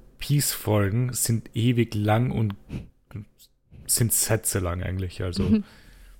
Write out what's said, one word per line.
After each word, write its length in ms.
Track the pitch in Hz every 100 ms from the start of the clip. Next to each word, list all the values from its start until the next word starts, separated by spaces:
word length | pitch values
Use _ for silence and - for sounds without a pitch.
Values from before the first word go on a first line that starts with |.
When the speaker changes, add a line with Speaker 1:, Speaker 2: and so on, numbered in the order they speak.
| - -
Speaker 1:
Piece 340 | - 143 -
Folgen 600 | - - 104 98 110 127
sind 380 | 117 - 113 - 120
ewig 380 | 117 120 113
lang 360 | 104 104 110 127
und 240 | - 110 101 - - - _ _ 107 104 _ - _ _ - -
sind 260 | - 113
Sätze 460 | - - 110 - 104
lang 240 | 87 90
eigentlich, 400 | 87 92 92 -
also 200 | 92 90
Speaker 2:
Mhm. 200 | 98 214 - - - - - -